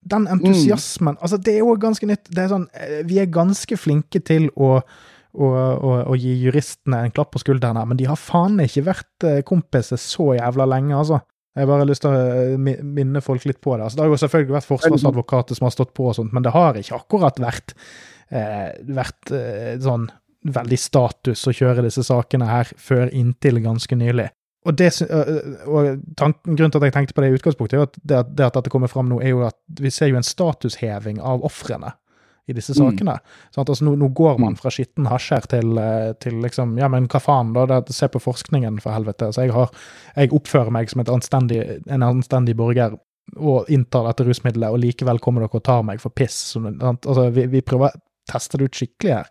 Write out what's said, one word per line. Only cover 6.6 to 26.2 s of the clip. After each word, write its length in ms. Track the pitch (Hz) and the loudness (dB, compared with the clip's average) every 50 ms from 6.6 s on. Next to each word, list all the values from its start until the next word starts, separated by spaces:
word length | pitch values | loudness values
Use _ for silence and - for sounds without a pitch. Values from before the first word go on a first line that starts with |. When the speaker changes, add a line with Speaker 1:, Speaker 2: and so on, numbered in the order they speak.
| - - - _ _ - 131 117 117 | -2 -2 -10 _ _ -2 -2 0 0
Speaker 1:
en 60 | 120 | -2
klapp 200 | - - 147 - | -2 -2 -4 -2
på 80 | - - | -4 -6
skulderen 380 | - - 135 131 117 120 113 113 | 0 0 0 2 2 0 -2 -2
her, 80 | 110 | -2
men 120 | 113 123 127 | -2 -2 -2
de 60 | 131 | 0
har 120 | 127 151 156 | -2 -2 -4
faen 420 | - - - 175 170 190 214 202 | -6 0 2 2 2 4 2 2
ikke 240 | 156 123 - 143 139 | 2 2 0 0 -2
vært, 400 | 180 185 - - _ _ _ - | -2 -2 -4 -6 _ _ _ 0
eh, 180 | 165 147 139 | 0 0 0
kompiser 540 | 139 - 196 175 160 _ - 131 113 - 127 123 | 0 0 0 0 0 _ -2 -2 -2 0 -6 -8
så 400 | - - - - 175 143 127 123 | -6 -8 -4 0 2 2 2 2
jævla 300 | 120 120 123 131 135 131 | 0 -2 0 2 2 2
lenge, 240 | 131 131 135 143 147 | 2 0 0 0 0
altså. 280 | 139 151 151 160 135 - _ _ _ _ _ _ | 0 0 2 0 0 -2 _ _ _ _ _ _
Jeg 100 | - 139 | -2 2
har 120 | 135 143 143 | 2 4 4
bare 100 | 143 139 | 4 2
lyst 140 | 143 - | 0 0
til 100 | - 151 | 0 0
å, 420 | 139 131 127 123 123 127 127 127 131 | 2 2 2 2 2 0 0 0 0
eh, 40 | 131 | 0
mi-, 240 | 135 135 131 - 143 | 0 0 -2 -2 -6
minne 380 | 143 143 143 139 131 139 143 131 | -6 -4 -2 -2 0 -2 -2 -2
folk 220 | - 135 127 - | -2 -4 -2 -2
litt 160 | 143 131 _ | -4 -4 _
på 160 | - 147 127 113 | -2 -2 -2 -2
det. 80 | 107 | -4
Altså, 100 | 110 110 | -6 -2
det 80 | 143 151 | 0 2
har 60 | 156 | 2
jo 180 | 151 135 - 143 | 4 2 2 2
selvfølgelig 300 | - - 151 131 135 147 | 2 2 2 2 -2 -4
vært 100 | 135 - | -2 -2
forsvarsadvokater 880 | 143 127 - 165 156 151 143 143 123 123 113 - - 127 120 - 123 | -4 0 2 2 2 4 4 2 2 0 -2 0 0 0 0 0 -4
som 100 | - 127 | -2 -2
har 60 | 127 | -2
stått 220 | - - 131 - _ | 0 0 -2 -4 _
på 160 | - 131 123 | -4 -2 -2
og 60 | 110 | -2
sånt, 180 | - 117 110 107 | -2 -4 -4 -2
men 100 | 127 127 | 0 0
det 80 | 120 | 2
har 220 | 117 165 180 160 127 | 4 4 4 4 2
ikke 240 | 107 98 - - 120 | 0 -6 -8 -10 -12
akkurat 360 | - _ - 208 180 139 - - | -6 _ 0 2 2 2 2 0
vært, 340 | 123 117 - - - - - _ - - - - - - - _ _ _ | -6 -6 -6 -8 -12 -16 -20 _ -20 -20 -20 -20 -20 -20 -20 _ _ _
eh, 440 | - 127 107 104 104 101 98 85 - - - | -6 -6 -6 -4 -6 -6 -8 -8 -10 -12 -10
vært, 480 | 127 139 131 127 - - _ _ - | -6 -4 -4 -4 -6 -8 _ _ -8
eh, 460 | 139 139 117 117 110 101 117 117 117 127 | -6 -6 -6 -6 -8 -8 -8 -8 -8 -4
sånn 300 | 131 135 123 117 117 113 - _ _ _ _ _ _ | -2 0 0 0 -2 -6 -8 _ _ _ _ _ _
veldig 320 | 165 135 127 120 120 127 117 | -4 -4 -4 -2 -2 -2 -2
status 680 | - - - 143 123 117 - _ _ 131 113 - - 135 | -2 0 2 2 2 2 0 _ _ -4 -4 -2 -2 -2
å 60 | 120 | 0
kjøre 260 | - 135 127 127 120 123 | 2 2 2 2 2 0
disse 200 | 113 - - 120 | 0 0 -2 -2
sakene 420 | - 131 120 117 _ - 131 123 110 | 0 0 0 0 _ 0 0 0 2
her 160 | 113 120 120 - - | 0 0 0 -2 -6
før 340 | _ - - 135 123 123 127 - | _ -4 0 2 2 2 0 0
inntil 480 | 135 123 120 123 _ - 143 120 117 110 | 0 0 0 0 _ 2 2 2 2 0
ganske 320 | 113 113 113 - - 135 | 0 -2 -2 -2 -2 -2
nylig. 340 | 123 120 117 120 120 110 - _ _ _ _ _ _ _ | 0 2 2 0 0 -2 -4 _ _ _ _ _ _ _
Og 100 | 175 156 135 | -2 2 4
det 140 | 180 175 - | 4 4 4
sy-, 120 | - 170 - | 2 -4 0
øh, 180 | - 156 147 123 | 0 0 0 0
øh, 400 | 156 151 - 143 139 - - 143 | -2 -4 -4 -6 -12 -12 -6 0
og 320 | 151 151 147 143 135 139 - - 156 | 2 2 2 2 0 -4 -8 -14 -4
tanken, 400 | - | 0